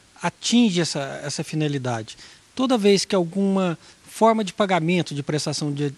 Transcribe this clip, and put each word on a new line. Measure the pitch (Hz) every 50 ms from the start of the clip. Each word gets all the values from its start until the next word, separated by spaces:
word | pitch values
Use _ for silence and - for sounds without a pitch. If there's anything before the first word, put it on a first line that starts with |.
| _ _ _ -
atinge | - 175 - _ - - - 240 240 220 175 175
essa, | 165 151 - 156 139 135 139 139 -
essa | 147 - - 156
finalidade. | - - 156 151 151 143 139 123 127 120 113 110 - - - - - - - _ _ -
Toda | - 262 254 262
vez | 233 196 202 202 185 -
que | - -
alguma | 190 175 165 170 196 196 196 196 190 190 180 160 - - - - _ _
forma | - - - 214 226 226 220 214
de | 180 -
pagamento | - 214 190 190 170 160 165 180 180 147 - 151
de | 143 139
prestação | - 156 151 - 160 135 - 160 147 143
de, | 143 147 143 139